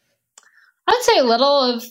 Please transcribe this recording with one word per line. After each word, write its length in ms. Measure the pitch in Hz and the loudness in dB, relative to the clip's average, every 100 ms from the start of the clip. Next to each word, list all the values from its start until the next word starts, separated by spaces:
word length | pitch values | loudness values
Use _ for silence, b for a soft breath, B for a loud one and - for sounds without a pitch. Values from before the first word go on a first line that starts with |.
| _ _ _ _ b b b b - | _ _ _ _ b b b b -4
I'd 120 | 494 | 0
say 160 | 480 403 | 2 2
a 60 | 254 | 2
little 340 | 233 277 285 | 0 0 0
of 240 | 254 240 - | -2 -4 -12